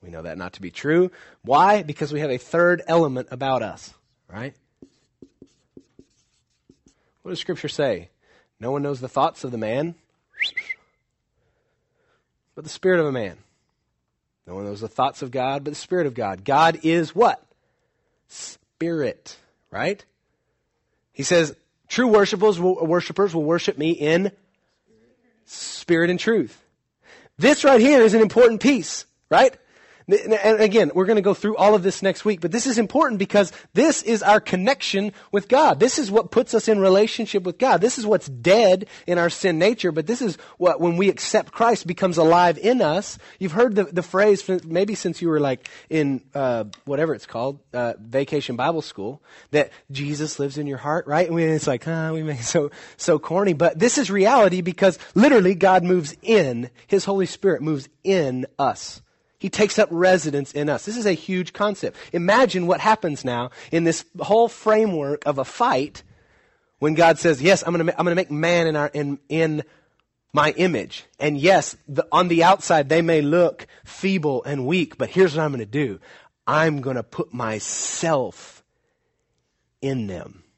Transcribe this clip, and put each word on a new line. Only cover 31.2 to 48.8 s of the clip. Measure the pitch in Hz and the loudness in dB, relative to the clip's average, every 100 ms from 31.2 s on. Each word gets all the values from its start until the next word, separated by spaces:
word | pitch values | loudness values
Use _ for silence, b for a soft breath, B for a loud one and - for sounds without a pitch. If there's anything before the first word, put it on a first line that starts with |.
go | 190 190 | 2 0
through | 202 214 | -2 2
all | 196 214 | 4 4
of | |
this | 185 185 | 2 -2
next | 190 180 208 | -2 -2 -2
week, | 196 | -2
but | 170 | -2
this | 202 262 | -4 -2
is | 233 | 0
important | 220 277 311 214 | 0 2 0 0
because | 196 208 196 B B | 0 2 0 B B
this | 170 302 285 | 0 2 2
is | - 226 | -2 -2
our | 202 208 | 4 2
connection | - 185 185 185 - 196 202 B B | 2 -2 0 -2 -2 -4 -4 B B
with | 202 196 | -6 0
God. | 254 302 139 | 2 4 4
This | 226 - | 2 2
is | 240 | 0
what | 202 185 | 0 2
puts | - 262 226 | 0 0 0
us | 214 | 0
in | 214 | 2
relationship | 190 190 220 - 226 202 | 4 4 2 -2 -4 -4
with | 180 170 | -4 -2
God. | 262 190 | 2 2
This | 214 262 | 2 -2
is | 214 | -2
what's | 202 - | -2 -2
dead | 131 120 208 220 185 208 B B | -6 2 6 6 4 0 B B
in | 175 | 0
our | 170 | 0
sin | - 190 160 | 0 -2 2
nature, | 185 233 180 | 2 0 -2
but | 160 156 | -4 -4
this | 240 | -4
is | 240 160 B B | -4 -6 B B
what, | 180 151 | 0 2
when | 170 170 | 0 2
we | 196 | 0
accept | - - 214 170 | 0 0 -2 -2
Christ, | - 233 226 165 | 0 0 0 -4
becomes | 180 190 175 | -4 -2 2
alive | 160 170 175 165 | 4 6 4 2
in | - 254 | 0 2
us. | 170 160 208 - B B | 2 -2 -6 -16 B B
You've | 190 | -6
heard | 160 247 202 | 0 2 2
the, | |
the | 196 175 | -2 -4
phrase, | 165 190 214 196 - 185 160 | -4 2 4 2 0 -6 -2
maybe | 165 202 208 | -2 -2 -2
since | 180 165 | -6 -4
you | 175 | -2
were, | 151 | 0
like, | 143 127 - B B | 0 -2 -8 B B
in, | 156 143 135 _ | -2 0 -2 _
uh, | 143 135 117 104 - - | -4 -2 -2 -6 -12 -8
whatever | 139 160 | -4 -2
it's | 123 - | -4 -8
called, | 113 131 143 _ | -8 -8 -8 _
uh, | 123 120 - | -6 -6 -6
Vacation | 110 127 135 156 131 120 | -6 -4 -4 -6 -6 -4
Bible | 135 165 | -4 -4